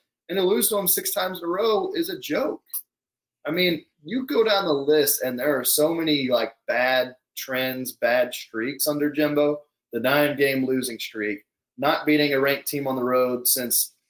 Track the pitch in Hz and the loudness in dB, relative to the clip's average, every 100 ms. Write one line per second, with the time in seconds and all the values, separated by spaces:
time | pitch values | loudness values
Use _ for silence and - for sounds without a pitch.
0 | _ _ - 190 185 233 208 202 180 - | _ _ -6 0 2 2 2 0 0 -2
1 | 190 196 185 180 170 185 226 208 180 147 | -2 -4 -4 -6 -6 -2 0 0 -2 -4
2 | 165 160 135 175 294 - _ - - _ | -6 -6 -4 -2 -2 -6 _ -12 -12 _
3 | _ _ _ _ 139 170 180 160 - _ | _ _ _ _ -4 0 0 0 -8 _
4 | 151 247 262 285 220 196 175 143 139 151 | -8 -6 -2 2 2 2 2 0 4 4
5 | 143 - 127 123 143 135 120 - 151 165 | 4 0 -2 -2 -2 0 0 2 2 2
6 | 160 143 127 120 110 - - 117 127 131 | 0 0 2 0 0 -8 -4 0 2 2
7 | 127 - _ - - 131 131 127 127 - | 0 -6 _ -14 -6 -4 -2 -4 -8 -2
8 | 117 123 123 - - 113 123 143 151 147 | 2 2 0 -4 -10 -6 -6 -2 -2 0
9 | 147 147 151 147 147 151 - _ - 117 | -2 0 0 2 2 0 -8 _ -8 -2
10 | 123 147 147 139 139 135 131 131 123 110 | 2 4 2 2 2 2 0 0 -2 -6
11 | - 113 107 101 _ _ _ - 139 160 | -10 -6 -4 -6 _ _ _ -2 0 2
12 | 151 151 147 135 139 135 - 143 139 131 | 2 4 4 2 2 0 -2 -4 -4 -2
13 | 123 127 127 123 - 135 120 - - _ | 2 2 2 0 -2 -2 0 -2 -2 _